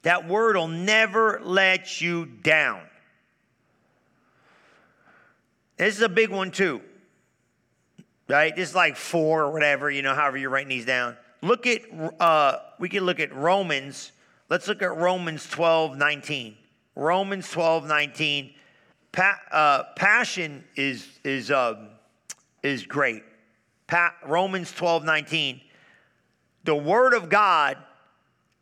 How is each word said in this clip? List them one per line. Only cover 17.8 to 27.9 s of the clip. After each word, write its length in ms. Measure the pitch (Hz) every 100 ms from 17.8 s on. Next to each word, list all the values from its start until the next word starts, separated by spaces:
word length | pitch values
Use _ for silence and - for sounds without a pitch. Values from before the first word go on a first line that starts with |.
| 151
nineteen. 680 | 151 147 - 151 143 139 - _ _ _ _ _
Pa-, 260 | - 190 196 -
uh, 300 | 156 151 139 -
passion 680 | - 196 220 233 185 160 139 -
is, 320 | - 139 123 - _
is, 300 | 143 135 107
um, 380 | 139 123 110 110 - _ _ _ - _ _
is 200 | 147 131
great. 380 | 98 143 135 110 - _ _ _ _ _ -
Pa-, 280 | 170 170 -
Romans 480 | - 165 190 190 170
twelve 320 | - 170 165
nineteen. 560 | 156 156 147 160 143 127 _ _ _ _ _ _ _ _ _ _
The 100 | 156
word 400 | 147 147 214 262
of 140 | 240 170
God 480 | 202 202 170 143 139 -